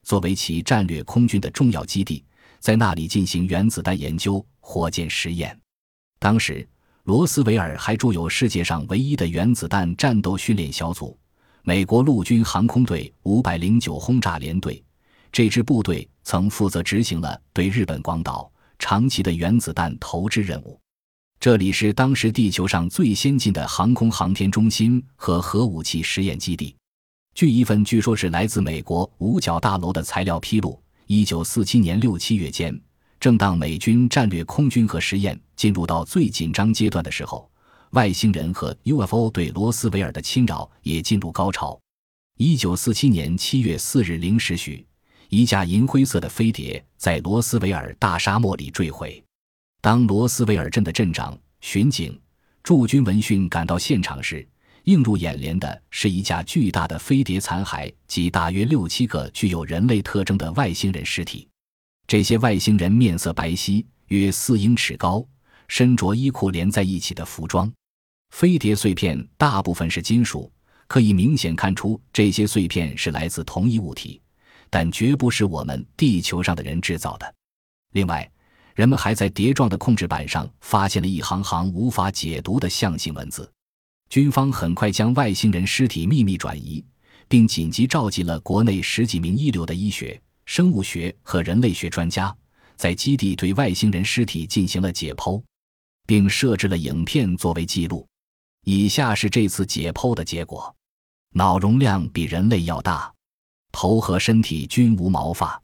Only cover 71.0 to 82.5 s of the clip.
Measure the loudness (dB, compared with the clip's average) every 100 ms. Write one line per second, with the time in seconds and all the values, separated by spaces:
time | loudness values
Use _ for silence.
71 | 4 6 4 2 0 -2 -2 -2 -2 -4
72 | _ 2 2 2 0 0 0 -2 -4 -4
73 | -4 -4 -4 -6 -6 0 0 0 -2 -8
74 | -14 -18 _ _ _ _ _ -2 0 0
75 | 0 2 2 2 0 -2 -6 -8 -10 0
76 | 2 2 0 -2 -2 -2 -4 -4 -4 -4
77 | -6 -10 -14 -18 _ _ _ _ _ -2
78 | 0 -2 -6 _ _ _ _ 2 4 4
79 | 0 0 -2 0 0 2 0 0 0 0
80 | 0 -4 -4 -6 -8 -14 -2 0 2 0
81 | -2 -4 -4 -4 -4 -4 -4 -2 -2 -2
82 | -2 -4 -6 -6 -4